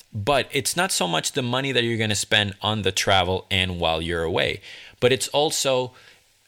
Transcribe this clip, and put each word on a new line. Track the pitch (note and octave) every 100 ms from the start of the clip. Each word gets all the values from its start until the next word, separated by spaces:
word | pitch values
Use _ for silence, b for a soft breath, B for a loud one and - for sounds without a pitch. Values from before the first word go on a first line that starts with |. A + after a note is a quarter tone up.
| -
but | A2 G2+ C#3 A2
it's | C#3 - E3+
not | F#3
so | - F3+
much | D#3+ -
the | C#3+
money | B2 B2+ C#3
that | B2
you're | A#2 A2+
gonna | A2 G2
spend | - G#2+ G2+ -
on | G#2 G#2+
the | F#2+
travel | - - F#2+ F2+ F#2 -
and | F#2+ F#2 F2
while | E2 D#2+
you're | E2 E2+
away, | E2 F#2 C2+ - B B B B
but | B2
it's | B2+ -
also | C#3+ D3+ - C#3 B2+ B2 B B B B _